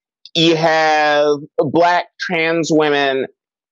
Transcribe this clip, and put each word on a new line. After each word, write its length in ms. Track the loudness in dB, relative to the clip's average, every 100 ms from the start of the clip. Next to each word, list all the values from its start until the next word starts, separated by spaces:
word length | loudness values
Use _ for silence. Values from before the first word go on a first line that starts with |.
| _ _ -10
You 220 | -2 0 2
have 800 | 0 2 0 0 0 0 0 -2 -4 -4
Black 480 | -2 2 2 0 -4 -10
trans 500 | -6 -4 -2 -2 0
women, 540 | 0 2 0 0 -2 -6 _ _ _ _